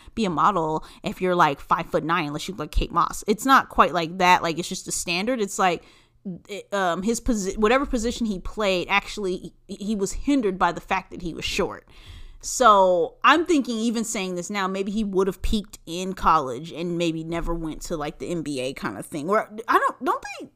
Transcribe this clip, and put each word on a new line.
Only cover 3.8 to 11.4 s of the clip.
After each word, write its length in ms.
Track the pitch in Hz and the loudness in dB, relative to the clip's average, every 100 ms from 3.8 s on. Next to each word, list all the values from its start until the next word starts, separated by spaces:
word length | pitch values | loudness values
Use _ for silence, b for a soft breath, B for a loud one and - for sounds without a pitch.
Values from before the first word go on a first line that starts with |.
| 202 | 2
like 240 | 170 165 185 | 2 -2 2
that. 260 | 180 180 | 6 6
Like, 160 | 170 156 | 4 -4
it's 80 | 175 | -6
just 200 | 185 - | -8 -6
a 40 | |
standard. 480 | - - 170 208 254 | -6 -4 -4 -2 -2
It's 200 | 202 - | -2 2
like, 240 | 190 170 - b b b 208 170 - | 2 2 -4 b b b -12 -12 -12
it, 240 | 196 - | -16 -6
um, 300 | 202 185 165 | -2 0 0
his 180 | 190 233 | 0 -2
posi-, 360 | - 220 185 214 | 0 0 -2 2
whatever 280 | 214 262 277 | 4 4 2
position 400 | 254 226 - 226 | -2 -2 -2 -4
he 140 | 185 | -4
played, 480 | - - 208 185 156 | -6 -2 0 0 2
actually, 640 | 196 - - 196 180 170 _ - | 0 -2 -6 -4 -4 -8 _ -16
he, 80 | 196 | -10
he 200 | 196 214 | -4 -2
was 160 | 190 | -2
hindered 460 | - - 285 214 185 | -4 0 2 2 2
by 160 | 180 | 0
the 80 | 170 | 0
fact 300 | - 190 180 | -4 -4 -4
that 100 | - | -10
he 120 | 175 | -10
was 120 | 131 | -6